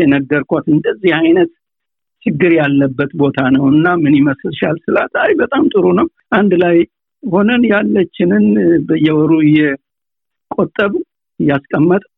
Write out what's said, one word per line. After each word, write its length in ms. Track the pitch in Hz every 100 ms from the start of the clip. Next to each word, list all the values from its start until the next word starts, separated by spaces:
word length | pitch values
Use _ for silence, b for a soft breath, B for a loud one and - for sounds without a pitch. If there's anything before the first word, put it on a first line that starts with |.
| 156
ነገርኳት። 580 | 139 135 147 135 156 156
"እንደዚህ 440 | 151 - 220 190
አይነት 380 | 156 165 370 339 - _ _ _ _ _ _ -
ችግር 260 | 147 180
ያለበት 580 | 165 143 139 139 127 139 165
ቦታ 240 | 139 139 131
ነው 140 | 135 139
እና 180 | 151 175 175
ምን 180 | 139 143
ይመስልሻል?" 600 | 143 135 185 147 180 -
ስላት፣ 340 | - - - -
"አይ፣ 140 | - 359
በጣም 280 | 240 277 -
ጥሩ 160 | 196 180
ነው፣ 140 | 180 240 - _
አንድ 220 | 175 208 180
ላይ 220 | 180 170 - _ _ _
ሆነን 400 | 254 175 208 247 233
ያለችንን 800 | 208 214 208 170 - 175 208 208 214 175 170
በየወሩ 480 | - 160 156 156 156 160
እየቆጠብ 1500 | 151 151 151 139 _ _ _ _ _ _ _ - 160 - 202 339 - _ _ -
እያስቀመጥ 640 | 147 139 - - 160 190 -